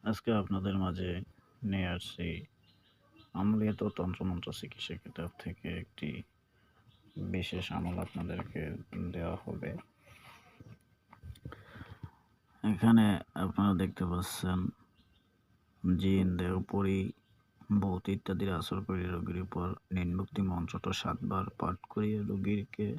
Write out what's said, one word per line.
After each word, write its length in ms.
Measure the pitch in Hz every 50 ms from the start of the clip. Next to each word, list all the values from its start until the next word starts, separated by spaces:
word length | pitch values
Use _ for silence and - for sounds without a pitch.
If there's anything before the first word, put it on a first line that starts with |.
| -
আজকে 260 | 110 110 - _ - 113 107
আপনাদের 340 | 98 95 101 95 92 101 98 98 92
মাঝে 260 | 90 85 90 90 92 87 90 101 - - _ _ _ _ _ - 104
নিয়ে 180 | 98 98 92 90 87
আসছি 320 | 87 - - - - 87 82 80 85 - - _ _ _ _ _ _ _ _ _ _ _ _ _ - - _ _ -
আমলিয়াত 400 | 190 - 110 110 107 110 107 - -
ও 20 | 107 - -
তন্ত্রমন্ত্র 500 | - 92 87 - - 95 90 87 - - - -
চিকিৎসা 360 | - - - - - - 85 87
কিতাব 280 | _ - - - 85 87 - -
থেকে 260 | - - 90 - - - 85 87
একটি 260 | 87 - _ - - 73 - - - _ _ _ _ _ _ _ _ _ _ _ _ - - _ _ - _ - 95 92 90
বিশেষ 300 | 92 90 - - 90 92 - -
আমল 200 | 85 85 87 90 87 87
আপনাদেরকে 580 | - - 82 85 90 - 87 - - - - - 151 - - - _ - 90 90 - -
দেওয়া 220 | 87 85 82 82 - -
হবে। 260 | - - - - - - - - _ _ _ _ - - - - - - - - - - - - - - _ _ _ _ _ _ _ - - - - - - - - - - - - - - - - - - - - _ _ _ _ _ _ _ _ _ - - 107
এখানে 340 | 104 92 113 117 113 113 110 104 98 73 - _ _ - 90
আপনারা 280 | 90 - - 101 101 95 85
দেখতে 220 | 95 92 - - 92 87
পাচ্ছেন 480 | 87 87 87 - - - - 92 92 90 92 - - _ - _ _ _ _ _ _ _ _ _ _ _ _ _ _ _ _ _ _ _
জিন, 460 | - 90 92 85 92 95 95 95 95 92 90 87
দেহ, 160 | 90 90 92 92 95 -
পরী, 300 | - 196 196 190 98 98 95 - - _ _ _ _ _ _ _ _ _ - - 104 104
ভূত 240 | 98 98 92 92 - - 98
ইত্যাদির 360 | 101 - - 95 85 95 98 90 82
আসর 180 | 85 - - 95 98
করিয়া 240 | - 95 90 90 90
রোগীর 260 | 90 87 87 87 87 90 92
উপর 200 | 90 - 92 87 92 92 - _ _ 92
নিম্নোক্ত 400 | 92 90 87 87 92 98 - - - 98 95
মন্ত্রটা 420 | 90 87 85 - - - - 95 95 -
সাতবার 460 | - - - - - 95 95 95 98 - - -
পাঠ 160 | - 85 92 - - -
করিয়া 280 | - 107 107 107 107 107 - -
রোগীকে 580 | 202 196 190 196 208 208 - - - - - 104 -